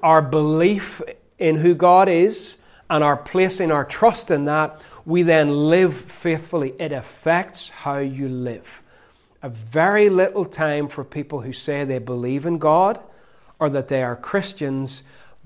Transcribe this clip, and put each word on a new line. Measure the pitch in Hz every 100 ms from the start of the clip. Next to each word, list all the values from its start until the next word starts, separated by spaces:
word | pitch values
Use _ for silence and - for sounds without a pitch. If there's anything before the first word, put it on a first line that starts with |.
our | 165 160
belief | 139 156 151 160 175 202 - - - - _ -
in | 170 156
who | 170
God | 160 180 185 190
is | 170 190 220 - - _ _ -
and | 160
our | 147 143
placing | - 185 190 190 170
our | 147
trust | 131 - 233 233 -
in | 151 143
that, | 151 151 - - -
we | - 170
then | 170 160 147 143 151
live | 175 180
faithfully. | 135 - - 170 156 160 170 135 131
It | 160
affects | 139 - - 160 170 185 - -
how | - 143 139
you | 139 135 139
live. | 127 123 113 - - _ _ _ _ _ _
A | 135
very | 113 110 147 175 208 208
little | 185 185 202
time | 180 - 156 147 147
for | -
people | 131 147 143 143
who | 123
say | 127 - 143
they | 139 127
believe | 113 123 123 139 160
in | 170
God | 156 160 190 226 - - _ _ _ -
or | 151
that | 139 131
they | 135
are | 127 120
Christians, | - 196 190 - 139 135 135 - - - - -